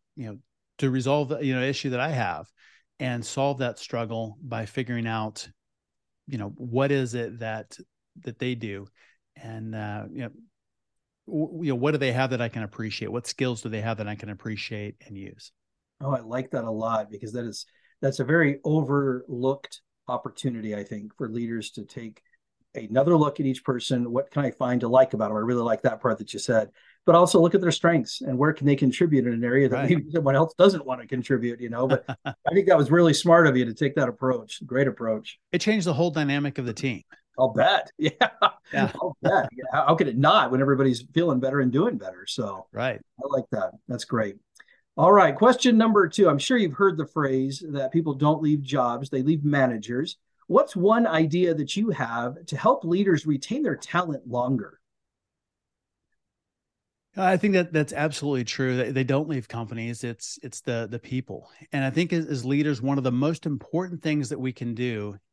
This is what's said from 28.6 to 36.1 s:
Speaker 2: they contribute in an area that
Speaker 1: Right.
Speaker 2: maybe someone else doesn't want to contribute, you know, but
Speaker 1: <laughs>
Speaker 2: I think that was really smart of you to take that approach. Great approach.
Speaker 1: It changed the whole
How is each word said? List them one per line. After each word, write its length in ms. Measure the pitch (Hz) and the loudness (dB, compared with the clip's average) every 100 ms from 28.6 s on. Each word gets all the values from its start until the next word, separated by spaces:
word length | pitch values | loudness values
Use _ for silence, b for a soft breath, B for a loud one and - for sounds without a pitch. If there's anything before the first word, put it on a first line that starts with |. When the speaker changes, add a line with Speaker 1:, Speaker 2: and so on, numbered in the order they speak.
| 143 | 2
Speaker 2:
they 100 | 143 | 4
contribute 500 | 131 - 170 139 120 | 2 2 2 2 2
in 60 | |
an 100 | 117 | -2
area 240 | 120 131 135 | 0 2 2
that 80 | 131 | 2
Speaker 1:
Right. 120 | 139 | -2
Speaker 2:
maybe 220 | 170 151 | -4 -4
someone 260 | 165 139 139 | -2 2 2
else 160 | 160 - | 2 6
doesn't 260 | 190 175 | 4 4
want 160 | 135 123 | -6 -10
to 60 | 113 | -6
contribute, 520 | 127 120 127 120 120 | -6 -2 0 0 -6
you 120 | 120 | -8
know, 180 | 117 131 | -4 0
but 160 | 131 - | 0 -4
Speaker 1:
<laughs> 180 | 123 139 | -10 -10
Speaker 2:
I 260 | - - | -6 0
think 160 | 185 185 | 2 6
that 80 | 165 | 6
was 140 | 131 | 6
really 240 | 170 170 | 6 6
smart 320 | 139 170 170 156 | 4 6 8 8
of 100 | 127 | 4
you 80 | |
to 80 | 117 | 0
take 220 | 110 143 | 0 -2
that 140 | 147 123 | 0 -2
approach. 560 | 113 131 123 107 - 131 | 0 -2 -2 -6 -16 -4
Great 220 | 123 135 | 0 0
approach. 500 | 107 113 107 - - - | 0 -4 -4 -6 -20 -6
Speaker 1:
It 80 | 180 | -2
changed 260 | 214 214 175 | 0 0 0
the 80 | |
whole 160 | 139 170 | 0 0